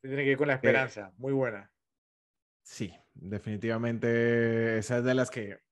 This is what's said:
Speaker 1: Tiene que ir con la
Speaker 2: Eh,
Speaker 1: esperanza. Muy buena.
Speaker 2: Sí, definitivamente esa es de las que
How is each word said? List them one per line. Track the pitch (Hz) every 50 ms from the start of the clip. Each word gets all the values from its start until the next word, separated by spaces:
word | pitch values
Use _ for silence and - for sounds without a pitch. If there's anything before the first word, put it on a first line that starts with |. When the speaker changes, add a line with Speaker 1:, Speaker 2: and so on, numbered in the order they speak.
Speaker 1:
Tiene | - 135 135 139 143
que | 139
ir | 139 135
con | 147
la | 147 135
Speaker 2:
Eh, |
Speaker 1:
esperanza. | 131 - 123 - 135 131 123 - 107 101 95 92
Muy | 95 123 135
buena. | 139 135 131 120 107 98 101 _ _ _ _ _ _ _ _ _ _ _ _ _ _ _ _ _ _ _
Speaker 2:
Sí, | _ - - - 113 90 - - _ _ _
definitivamente | - - 95 104 101 - 110 107 101 101 113 113 113 117 117 117 110 117 117 117 117 117 117 117 117 117 113 113 113 113 113 110 110
esa | 107 - 127 120
es | 120
de | 127 127
las | 131 127 123
que | - 127 107 101 95 - _ _